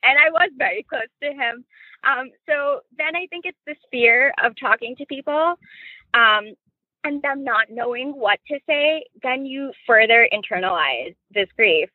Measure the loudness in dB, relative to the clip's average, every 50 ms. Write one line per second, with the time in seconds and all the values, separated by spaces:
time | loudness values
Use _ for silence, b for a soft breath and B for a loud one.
0 | 4 4 4 6 4 4 4 2 0 0 0 -4 -4 -4 -4 -6 -10 _ -8 -8
1 | -8 -10 _ _ -8 -8 -6 -4 -6 -6 -6 -8 -16 b b b b b b b
2 | b -2 -2 -2 -4 -10 _ _ _ -4 -4 -2 0 -2 -4 -4 _ _ _ -6
3 | -6 -4 -4 -6 -8 -8 -12 -12 -12 -12 -12 _ _ -16 -16 _ _ _ -4 2
4 | 4 4 4 4 2 0 0 0 -2 -2 -4 -2 0 0 0 0 0 -12 -12 _
5 | -12 _ -12 -10 -6 -4 -2 0 0 0 -2 _ B B B B B B B B
6 | B B 4 4 6 6 4 2 0 -4 -18 _ _ _ _ _ _ _ _ _
7 | -8 -8 -6 -4 -4 -4 -6 -4 -4 -2 0 0 0 _ -4 -6 -6 -4 -4 -6
8 | -6 -8 -8 -2 -2 -2 -2 -2 _ -10 -10 -10 _ -2 -2 2 2 2 0 0
9 | -6 _ _ _ -6 -6 -4 -4 -6 -8 -8 -8 -10 -10 -12 _ _ 4 4 4
10 | 6 6 6 6 6 4 2 -4 -6 -6 -6 -4 -2 -2 0 0 0 -2 -2 -4
11 | -8 -10 -14 _ _ _ _ -4 -4 -4 _ 0 2 2 2 2 0 -4 _